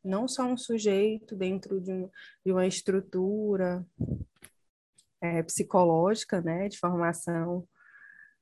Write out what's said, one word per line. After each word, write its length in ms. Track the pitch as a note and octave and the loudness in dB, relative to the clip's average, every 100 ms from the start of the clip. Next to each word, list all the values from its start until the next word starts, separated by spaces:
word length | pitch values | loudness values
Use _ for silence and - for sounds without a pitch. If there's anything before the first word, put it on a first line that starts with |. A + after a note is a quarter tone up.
Não 240 | F#3+ F#3+ | -2 -2
só 200 | B3+ - | -2 -2
um 100 | B3 | -2
sujeito 800 | B3 - A3+ G#3 G3 G#3+ A3 - | -2 -2 0 2 4 2 0 -8
dentro 460 | F#3+ F#3 F#3+ - F#3+ | -4 -2 -2 -4 -6
de 100 | F3+ | -4
um, 180 | F#3 F#3 - - _ | -6 -8 -12 -20 _
de 80 | F#3+ | 0
uma 120 | F#3 | 2
estrutura, 1200 | F#3 - - F#3+ F#3+ F#3 F#3 G#3+ G#3+ G3 F3+ F3+ F3 - - - - _ - _ _ _ _ _ _ _ | 2 0 0 0 0 -2 0 0 0 0 0 -2 -8 -6 -4 -4 -8 _ -20 _ _ _ _ _ _ _
é, 240 | E3+ E3 | -2 -2
psicológica, 960 | E3 - - F#3+ F3 E3 F3+ A3+ - F#3 | -2 -4 2 4 6 6 4 2 -2 -2
né? 300 | E3+ E3+ G3+ | 0 -2 -4
De 100 | - | -2
formação, 880 | F3 F3 E3+ E3 - E3+ E3+ F3+ F3 _ - - - - - _ | -2 2 0 -2 -4 -2 -2 -4 -8 _ -20 -20 -20 -20 -20 _